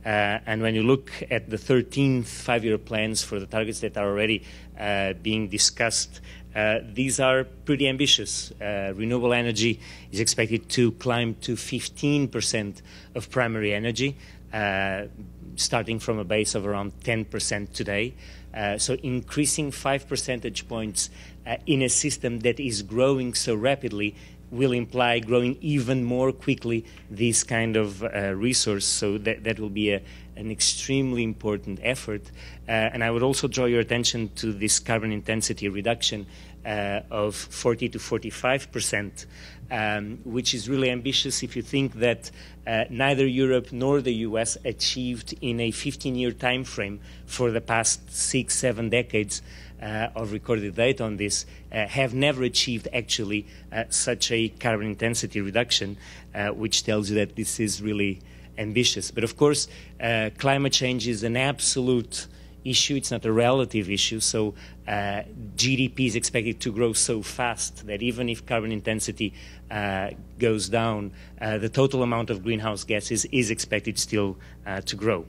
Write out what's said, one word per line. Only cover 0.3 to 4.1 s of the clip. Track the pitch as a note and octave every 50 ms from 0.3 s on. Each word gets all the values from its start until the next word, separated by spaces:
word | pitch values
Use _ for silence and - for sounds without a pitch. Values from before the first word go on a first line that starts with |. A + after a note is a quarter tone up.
| G#2 A2+ -
and | A#2 A2 A2
when | A2+ A2+ A2
you | A2
look | G#2+ A#2+ C3+ - - - - - - -
at | B2+ A2+ - -
the | A2 A2
thirteenth | - - C3+ B2+ A#2+ B2 - C3+ C#3 C#3 C3 B2 A#2
five-year | - - - - - A#2+ A#2 G#2+ A2+ G#2+ G#2+
plans | - - A#2 G#2+ G#2+ A2 A2 G#2+
for | - - A2+ G2+
the | F#2+
targets | - - A2 A2 G#2+ G#2+ -
that | - G#2 -
are | G#2+ G2+
already, | G2+